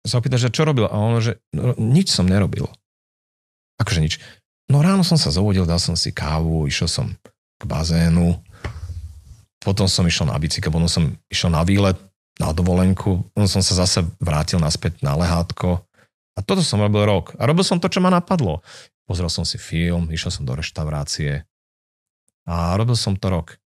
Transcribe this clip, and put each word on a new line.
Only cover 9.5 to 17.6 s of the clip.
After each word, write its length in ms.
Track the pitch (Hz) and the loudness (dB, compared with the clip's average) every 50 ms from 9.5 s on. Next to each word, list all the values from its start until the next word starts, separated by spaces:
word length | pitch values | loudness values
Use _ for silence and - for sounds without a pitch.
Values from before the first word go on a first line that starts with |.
| _ _ | _ _
potom 260 | - 95 95 98 101 | -2 -2 0 2 2
som 200 | 95 - - 92 | 0 2 2 2
išiel 200 | 85 82 - 85 | 2 2 0 0
na 120 | 73 57 | -2 -2
bicykel, 340 | 69 76 78 - - 98 85 | -2 -2 -2 -4 -2 -2 -2
potom 160 | 78 82 82 | 0 2 0
som 180 | 85 - - 82 69 - - _ | 2 2 2 0 0 -2 -6 _
išiel 220 | _ - - - 90 | _ -8 -2 0 2
na 100 | 82 76 | 2 2
výlet, 360 | 82 87 98 98 101 95 92 92 - - _ _ _ _ _ | 2 2 2 4 4 2 2 0 -6 -18 _ _ _ _ _
na 120 | - - - | -4 -4 -2
dovolenku, 720 | 78 82 90 90 90 90 92 92 92 - - 104 95 87 101 - | 0 0 2 2 2 4 4 2 2 2 0 0 0 0 -2 -4
potom 200 | _ - 107 95 | _ 0 0 2
som 100 | - 101 | 2 2
sa 140 | 95 - 98 90 | 0 2 2 2
zase 220 | 90 87 - - 87 82 - | 2 2 2 0 0 -2 -4
vrátil 400 | _ - - 76 76 76 - - | _ -4 -2 0 0 -2 0 0
naspäť 400 | 90 80 73 82 - - 85 85 - | 0 0 0 -2 -2 -4 -6 -4 -2
na 120 | - 71 69 | -4 -2 0
lehátko. 680 | 78 87 90 87 85 85 - - - - 90 87 87 - _ _ _ _ _ _ _ _ _ _ | 0 0 0 0 0 -2 -4 -4 -4 -2 -2 -2 -2 -4 _ _ _ _ _ _ _ _ _ _
A 80 | - | -10
toto 220 | 101 - 196 196 170 | -4 -2 0 0 0
som 160 | - - 104 | 0 0 0
robil 240 | 104 104 104 104 104 | 0 2 2 2 2
rok. 320 | 104 104 92 - - - | 2 2 0 0 -4 -8
A 100 | - 107 | -4 0
robil 160 | 120 156 170 | 0 2 2